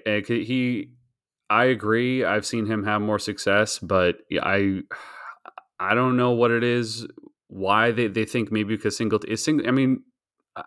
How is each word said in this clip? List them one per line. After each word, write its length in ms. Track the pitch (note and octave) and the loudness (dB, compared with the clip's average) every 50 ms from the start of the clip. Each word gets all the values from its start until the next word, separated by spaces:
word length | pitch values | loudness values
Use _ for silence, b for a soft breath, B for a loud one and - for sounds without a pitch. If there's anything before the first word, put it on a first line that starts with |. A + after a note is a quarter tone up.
| - | -2
I 140 | G#2+ G#2 G#2 G#2 | -2 -2 -2 -2
could, 160 | - A#2 A#2 G#2+ | -2 -2 -2 -2
he, 480 | A2+ B2+ C3 B2+ B2 B2 G2+ - - - _ _ _ _ _ _ _ _ _ _ - | -2 -2 -2 0 -2 -2 -4 -6 -10 -14 _ _ _ _ _ _ _ _ _ _ 0
I 160 | G#2+ A2+ B2 | 4 4 4
agree. 580 | C3 B2+ G#2+ G#2 G#2 A2 A#2 B2 B2+ B2+ C3 A2 | 4 4 2 0 0 0 0 0 0 -2 -2 0
I've 220 | E2+ G#2 G#2+ - | 0 -2 -2 -2
seen 200 | - - A2+ G#2+ | -4 -4 -2 -2
him 180 | G#2 A2 G#2+ G2+ | -2 -2 -2 -2
have 160 | G#2+ G#2 G#2+ | -2 -2 -2
more 180 | G#2 G#2+ G#2+ G2+ | 0 0 -2 -2
success, 600 | - - G2 - - G2+ G2 G#2 A2 - - - | -2 -6 -8 -4 0 2 2 2 2 0 -2 -6
but 400 | - E2 G2 F#2 F2+ F2 E2+ - _ - | -2 0 2 4 4 2 2 -2 _ -6
yeah, 140 | - - - | -4 -2 0
I, 380 | - G2 G2+ G2 G2 F#2+ F#2 - - B B B B B B B B B B B - - - - _ _ - | 0 2 2 2 0 0 -2 -6 -10 B B B B B B B B B B B -20 -20 -20 -20 _ _ -4
I 160 | F#2 F#2+ G#2+ | -2 0 2
don't 220 | A#2+ B2+ B2+ B2 | 2 2 2 2
know 160 | B2 B2 B2 A#2+ | 2 2 2 2
what 180 | A#2 A#2+ A#2 | 4 4 4
it 140 | A#2 A#2 A#2 | 4 2 2
is, 420 | A#2+ A#2+ A#2+ A#2 A2 A2 A2+ A#2 - - - - - _ _ _ | 2 2 0 -2 -4 -6 -10 -12 -14 -16 -20 -20 -20 _ _ _
why 460 | - - F#2+ F#2+ F#2+ G2+ G#2+ A2+ A#2+ A2 | -16 -10 -4 0 2 4 4 4 2 2
they, 160 | A#2+ A#2+ G#2 | 0 0 0
they 160 | F#2+ A2+ G#2+ | 0 -2 -2
think 260 | - - A#2+ A2 - A2 | -2 -2 -4 -2 -2 -2
maybe 240 | G#2+ G#2+ G2+ A2 | -2 -2 -2 -2
because 200 | G#2+ - G#2 - | -2 -2 -2 -2
Singleton 340 | - A#2+ G#2 G#2+ G#2 - - | -2 0 0 0 0 0 -2
is 120 | A2 A2 - | -6 -4 -2
Sing-, 240 | D#3 D#3 C#3 - | 0 0 0 0
I 40 | B2 | 0
mean, 320 | B2+ C3+ C3+ C3 C3 - - _ _ _ _ _ _ _ _ _ - | 2 2 2 2 0 0 -4 _ _ _ _ _ _ _ _ _ -18
I, 80 | - - | -16 -14